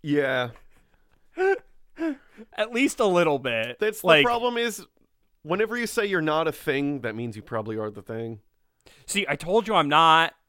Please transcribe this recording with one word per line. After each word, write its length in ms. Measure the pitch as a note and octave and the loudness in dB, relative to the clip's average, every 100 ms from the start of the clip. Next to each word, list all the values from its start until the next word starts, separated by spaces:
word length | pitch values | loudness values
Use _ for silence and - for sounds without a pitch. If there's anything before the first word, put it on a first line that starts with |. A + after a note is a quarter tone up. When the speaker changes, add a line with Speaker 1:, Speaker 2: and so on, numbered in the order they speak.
Speaker 1:
Yeah. 480 | D3+ D3 C3+ C3 B2 - - _ _ _ _ _ _ - | 0 0 0 -2 -4 -8 -20 _ _ _ _ _ _ -2
Speaker 2:
<laughs> 200 | F#4+ G4 _ - - - D#4+ C#4 _ - A3+ - | 0 0 _ -20 -20 -6 -6 -6 _ -20 -16 -6
At 160 | G#3+ | -4
least 260 | B3 C#4 - | 0 0 2
a 60 | G#3+ | 2
little 320 | F3+ E3 C#3+ | 4 2 0
bit. 400 | B2 A#2 A2+ B2 | -2 -4 -4 -2
Speaker 1:
That's 220 | G#3+ G#3 | -4 -2
the 60 | F#3 | 4
Speaker 2:
Like, 180 | D#3 | 6
Speaker 1:
problem 320 | A#3+ A#3+ B3 A#3+ | 6 2 -2 -2
is, 280 | A#3 G3+ - _ _ _ _ _ | -4 -6 -16 _ _ _ _ _
whenever 340 | D3+ F#3 A3 A#3+ | -4 -2 0 -2
you 100 | A#3 | -4
say 200 | - G#3 | -2 0
you're 160 | F#3 | 0
not 260 | D#3 D#3 D#3+ | 2 0 0
a 40 | |
thing, 480 | D3 - C#3 C#3+ C#3+ | -2 -2 -2 -2 -4
that 120 | B2 | -6
means 220 | A2 A#2+ G#2+ | -6 -8 -10
you 60 | |
probably 340 | - A#2 G#2+ A2 | -8 -6 -4 -6
are 140 | G#2+ | -6
the 120 | G#2 | -10
thing. 380 | - A2+ A2+ A2 _ _ _ _ - - - | -12 -10 -10 -12 _ _ _ _ -20 -20 -6
Speaker 2:
"See, 200 | G3+ G3 | -4 -4
I 80 | D3 | -6
told 320 | D#3+ G#3+ G#3+ | 0 0 2
you 60 | |
I'm 140 | G3+ C#3+ | 2 4
not." 460 | D3+ E3 D#3+ E3 _ | 6 6 6 4 _